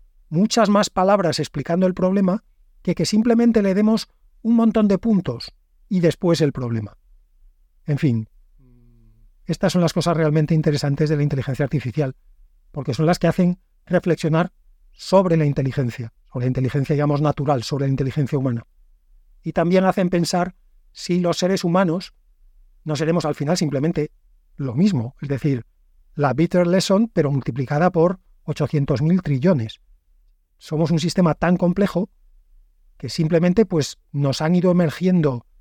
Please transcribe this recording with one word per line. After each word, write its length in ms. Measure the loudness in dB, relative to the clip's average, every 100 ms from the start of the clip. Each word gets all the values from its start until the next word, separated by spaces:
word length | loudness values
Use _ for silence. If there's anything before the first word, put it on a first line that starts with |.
| -20 _ _
muchas 400 | -2 0 2 2
más 200 | 2 0
palabras 520 | 0 2 2 2 -2
explicando 460 | -6 -6 -4 0 0
el 80 |
problema 500 | 0 0 0 0 -2 -8 _ _ _
que 120 | -6
que 120 | -2 0
simplemente 540 | 0 2 4 4 2
le 120 | 0
demos 340 | 2 2 0 -4 _ _ _
un 120 | 0
montón 320 | 2 2 2 2
de 120 | 0
puntos 540 | 2 0 -2 -8 -12 _ _ _ _
y 100 | 0
después 420 | 0 0 0 2
el 120 | 0
problema. 440 | -2 -6 -6 -6 -14 _ -20 _ _ -20 _ _ _
En 140 | -6 0
fin, 300 | 0 0 -4 _ _ _ _ _ _ _ -20 _ -20 _
estas 280 | -8 -2 0
son 100 | 2
las 100 | 0
cosas 240 | 0 -2 0
realmente 380 | 2 2 2
interesantes 540 | 2 2 0 -2 0 0
de 60 | 0
la 80 |
inteligencia 400 | 0 -2 -4 -4
artificial, 500 | -2 -2 -4 -4 -4 -6 _ -20 -20 _ _
porque 240 | -12 -8
son 120 | -2 0
las 120 | 2
que 80 | 2
hacen 320 | 2 0 0 _ _
reflexionar 680 | _ -2 0 -2 0 0 0 -6 _ _ _
sobre 440 | -20 2 2 4 2
la 80 |
inteligencia, 680 | 2 0 -2 -2 -4 -4 -12 _ _
sobre 120 | -6
la 40 | -2
inteligencia, 460 | -2 -2 -2 -2
digamos, 260 | 0 0 0
natural, 440 | 0 -2 -2 -2
sobre 220 | -2 -4 -2
la 40 |
inteligencia 480 | 0 -2 -2 -2 -2
humana. 260 | -2 -4 -8 _ _ _ _ -20 _ -14
Y 100 | -8
también 320 | -2 2 2
hacen 240 | 2 0 0
pensar 460 | 0 0 -2 -4 -8 _ _ _
si 280 | -18 -4 -2
los 180 | 0 0
seres 260 | 0 0
humanos 500 | 0 0 0 -2 -8 _ _ _ -20 _ _ _
no 100 | -8
seremos 300 | -4 0 0
al 100 | -2
final 220 | -4 -2 -2
simplemente 560 | -2 -2 -2 -2 -6 -10 _ _ _
lo 200 | -10 -8
mismo, 420 | 0 0 0 -4 -10
es 80 | -8
decir, 360 | -4 -2 -4 -6 _ _ _ _
la 180 | -4 -2
bitter 340 | 0 0 2 2
lesson, 440 | 0 2 2 2
pero 200 | 0 0
multiplicada 580 | 0 -4 -6 -2 0 2
por 300 | 2 0 0 _ _
ochocientos 580 | -10 -4 -2 -2 0 0
mil 200 | 2 0
trillones. 580 | 0 0 2 2 -2 -10 _ _ _ _ _ _ _ _
Somos 360 | -8 -2 0
un 80 | 0
sistema 340 | 0 2 2
tan 220 | 2 0 2
complejo 520 | 0 2 0 0 -6 _ _ -20 _ -20 _ _ _ _
que 120 | -12
simplemente, 560 | -4 0 2 2 2 2
pues, 320 | 0 -2 -8 _
nos 280 | -2 -2 0
han 140 | 0
ido 160 | 2 4
emergiendo 760 | 2 2 0 0 2 2 -2 -10 _